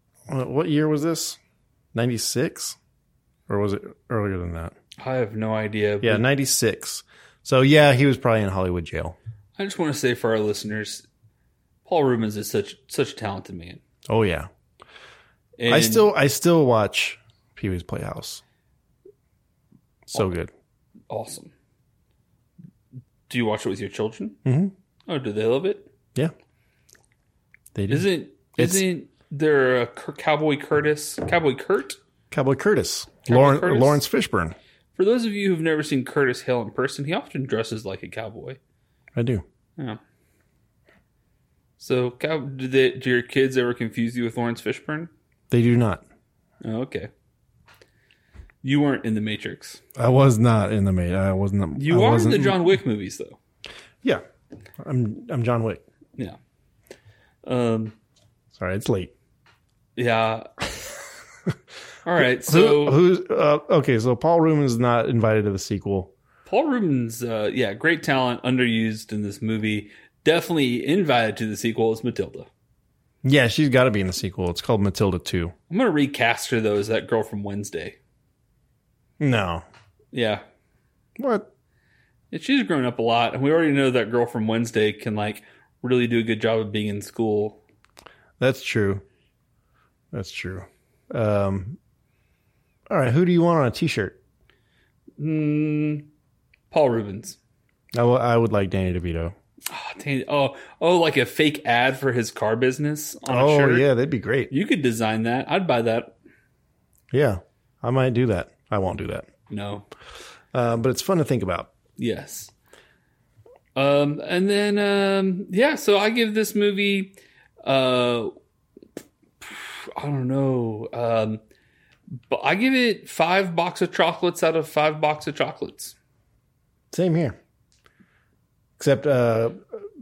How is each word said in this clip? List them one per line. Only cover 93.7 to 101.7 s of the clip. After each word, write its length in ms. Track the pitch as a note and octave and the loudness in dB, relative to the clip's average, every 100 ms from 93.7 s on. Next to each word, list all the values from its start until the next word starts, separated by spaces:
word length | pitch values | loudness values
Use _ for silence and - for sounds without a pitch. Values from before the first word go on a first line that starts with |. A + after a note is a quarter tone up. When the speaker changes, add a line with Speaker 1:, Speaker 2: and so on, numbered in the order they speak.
Speaker 1:
T-shirt? 500 | - E3 - F#2 - _ _ _ _ _ _ _ _ _ - | 0 -2 -2 -4 -6 _ _ _ _ _ _ _ _ _ -10
Speaker 2:
Mm, 840 | D3+ D#3 D3+ D3+ D3+ D3+ D3+ D3+ D3 _ _ _ _ _ _ | -4 -2 0 0 0 -2 -2 -4 -10 _ _ _ _ _ _
Paul 180 | E3 C#3 | 2 2
Rubens. 480 | A2+ G2+ G2 - - _ _ _ _ _ A#2+ | 2 -4 -10 -14 -20 _ _ _ _ _ 2
Speaker 1:
I 40 | |
w-, 180 | A#2+ B2 | 4 4
I 180 | A#2+ A#2 | 4 2
would 160 | A2+ | 2
like 180 | G#2 G2 | 2 0
Danny 280 | F#2+ F#2 F2+ | 0 -2 -2
DeVito. 360 | F2 E2 E2+ - _ _ - | -4 -4 -6 -8 _ _ -12
Speaker 2:
Oh, 200 | - - - | -12 -14 -12
Danny, 260 | C#3+ C3 - | -4 -4 0
oh, 280 | C#3+ C3+ - - - | 0 0 -2 -18 -2
oh, 160 | E3 F3+ | 2 4
like 160 | D#3+ C#3 | 4 2
a 80 | A#2+ | 0
fake 360 | - D3+ D3 | 2 0 0
ad 320 | B2+ | 0